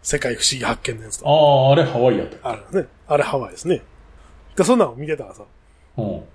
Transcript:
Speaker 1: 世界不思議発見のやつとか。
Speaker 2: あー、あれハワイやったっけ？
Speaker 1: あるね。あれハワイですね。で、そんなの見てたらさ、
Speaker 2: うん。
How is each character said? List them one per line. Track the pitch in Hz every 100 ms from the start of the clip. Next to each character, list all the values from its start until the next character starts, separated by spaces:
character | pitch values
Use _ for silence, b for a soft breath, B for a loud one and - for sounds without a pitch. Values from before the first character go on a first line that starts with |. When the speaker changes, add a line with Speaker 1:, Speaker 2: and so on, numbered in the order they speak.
Speaker 1:
世 | - -
界 | 127
不 | 113 -
思 | 131
議 |
発 | 113 117 -
見 | 113
の |
や | 110
つ | -
と |
か。 | 147
Speaker 2:
あ |
ー、 | 151 147 139 131
あ | 143
れ |
ハ | 143 120
ワ | 123
イ | 104
や |
っ | -
た | -
っ |
け？ | 127
Speaker 1:
あ | 113
る | - 190
ね。 | 151 _ -
あ | 147
れ |
ハ | 139 139
ワ | 113
イ |
で | -
す | 165
ね。 | 175 - - - - b - -
で、 | -
そ | 185 247
ん |
な |
の | 170
見 | 120 151
て | 151
た |
ら | 98
さ、 | - 104 _ _ _ _ -
Speaker 2:
う |
ん。 | 107 85 -